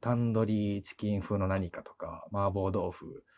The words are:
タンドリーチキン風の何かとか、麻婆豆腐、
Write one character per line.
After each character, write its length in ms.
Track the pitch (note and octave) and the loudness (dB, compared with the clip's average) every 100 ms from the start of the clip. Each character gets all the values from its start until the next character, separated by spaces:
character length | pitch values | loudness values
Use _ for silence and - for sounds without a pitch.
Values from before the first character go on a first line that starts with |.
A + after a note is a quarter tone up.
タ 140 | A#2+ A#2+ | 0 2
ン 180 | A#2 | 4
ド 120 | A2 G#2+ | 4 4
リ 360 | G#2+ G#2 G2+ | 4 2 0
ー 20 | |
チ 120 | - - | -6 -4
キ 180 | G#2 | 0
ン 80 | G2+ | 0
風 160 | - G2+ | 0 2
の 100 | F#2+ | 2
何 220 | F#2+ F2+ | 2 -2
か 140 | - | -6
と 100 | - | -12
か、 340 | - E2 E2 - | -12 -10 -10 -6
麻 160 | G2+ G2 | 0 0
婆 220 | G2 F#2+ | 2 2
豆 180 | G2 F2+ | 0 -2
腐、 340 | - - - - | -4 -12 -14 -18